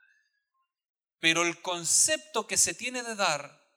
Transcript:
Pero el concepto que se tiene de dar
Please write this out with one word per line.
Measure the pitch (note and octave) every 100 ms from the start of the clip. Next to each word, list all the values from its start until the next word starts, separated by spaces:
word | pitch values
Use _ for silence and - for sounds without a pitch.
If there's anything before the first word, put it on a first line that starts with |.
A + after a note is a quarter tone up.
| _ _ _ _ _ _ _ _ _ _ _ _
Pero | E3 E3 E3+
el | E3+
concepto | F#3 F3 E3 - - D#4 - A3+ G#3+
que | F#3
se | -
tiene | E3 B3 B3
de | A#3
dar | G#3+ F#3 C#3+ C#3+ - _